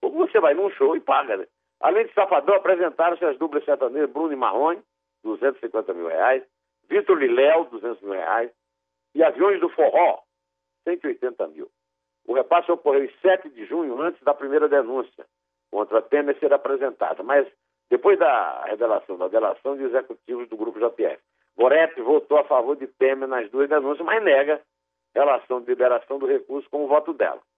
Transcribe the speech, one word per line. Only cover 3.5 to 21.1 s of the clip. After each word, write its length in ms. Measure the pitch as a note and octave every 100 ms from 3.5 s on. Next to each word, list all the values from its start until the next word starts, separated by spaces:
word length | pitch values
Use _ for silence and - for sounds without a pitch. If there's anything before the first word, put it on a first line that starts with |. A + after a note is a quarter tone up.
| D3 D3
sertanejas 420 | C#3+ C3 C3 D3
Bruno 240 | C#3+ D#3+
e 40 | C#3
Marrone, 440 | A#2+ G2+ D3+ E3+ _ _ _ _
duzentos 360 | A2 G#2 C3 C3
e 80 | A#2
cinquenta 260 | A2+ G#2+
mil 140 | F2+ E2+
reais, 360 | E2 G#2+ C3 C3 _ _ _ _
Vitor 300 | F#3+ - F3
Liléo, 480 | C3+ A#2+ C#3 D#3+ E3
duzentos 340 | A2+ A2 A2
mil 140 | G2+
reais, 360 | F#2+ E2 G#2 A#2+ _ _ _ _ _ _
e 80 | C#3+
Aviões 380 | D#3+ C3 F#3+ G3
do 80 | E3+
Forró, 520 | - C#3+ C3+ E3+ - _ _ _ _ _ _
cento 200 | - F3
e 40 | D#3
oitenta 380 | A#2+ B2+ A#2+ E2+
mil. 240 | D#2 C#2+ _ _ _ _ _ -
O 60 |
repasse 400 | B2 B2+ F3 E3+
ocorreu 320 | E3+ - C#3
em 80 | C3+ -
sete 300 | F#3 F#3+ D#3+
de 160 | D3 D#3
junho, 340 | D#3+ D#3 A#2+
antes 220 | D#3+ F3
da 100 | -
primeira 340 | C#3+ C#3 C#3+ D3+
denúncia 600 | C#3 A#2 C3 A#2+ - C#2 _ _ _ _
contra 300 | G2+ G#2 A2
Temer 380 | - D3 C#3+ C#3
ser 160 | D3
apresentada, 680 | C#3 C#3 C3+ C3 A2+ E2+ D#2+
mas 240 | G2+ C#3 C#3 _ _ _ _
depois 280 | F#3 G3 F#3+
da 460 | D#3+ B2 F2 B1
revelação 540 | D#2+ G#2+ A#2 G#2 - F2+
da 100 | F#2
delação 480 | G#2+ A2 F#2 C3+ C#3
de 60 |
executivos 680 | C3+ B2 C3 A#2 - B2 A#2+
do 80 | A2+
Grupo 240 | A2 G#2+
J 240 | A#2 A2+
F. 180 | G2